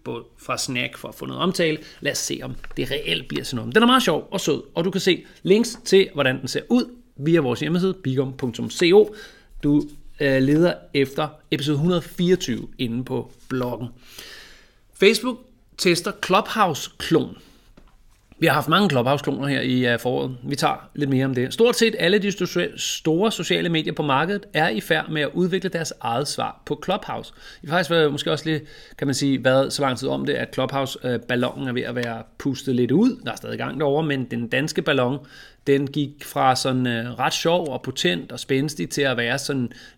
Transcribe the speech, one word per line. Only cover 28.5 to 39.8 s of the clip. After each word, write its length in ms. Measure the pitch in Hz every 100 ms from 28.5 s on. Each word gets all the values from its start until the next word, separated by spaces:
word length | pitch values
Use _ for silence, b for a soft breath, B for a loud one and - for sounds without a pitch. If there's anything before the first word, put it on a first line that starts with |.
lidt, 120 | 151 B B B -
kan 80 | 139
man 80 |
sige, 300 | 127 139 131
været 280 | 127 131 135
så 100 | -
lang 160 | 139 120
tid 100 | 135
om 180 | 135 135
det, 60 |
at 220 | 131 123
Clubhouse, 440 | - 131 143 135 -
øh, 160 | 127 120 -
ballonen 400 | 123 123 - 135
er 40 |
ved 100 | 123
at 120 | 120
være 280 | 123 120 113 - -
pustet 360 | 139 127 -
lidt 160 | 123 120
ud. 300 | 147 247 202
Der 80 | -
er 40 | 104
stadig 220 | 117 131
gang 220 | 131 131
derovre, 260 | 147 143 160
men 180 | 139
den 240 | 120 120 117
danske 340 | 131 151 -
ballon, 440 | 170 135 123 139 B B B B -
den 200 | 139 139
gik 380 | 151 139 -
fra 320 | - 143 135 127
sådan, 300 | 135 131 123
øh, 320 | 117 120 117
ret 160 | 143
sjov 340 | - 165 175 160
og 140 | 123
potent 500 | - 127 175 175 -
og 80 | 120
spændstig 500 | - 135 151 151 170
til 120 | -
at 140 | 139 120
være 220 | 117 135
sådan 340 | 135 139 120 B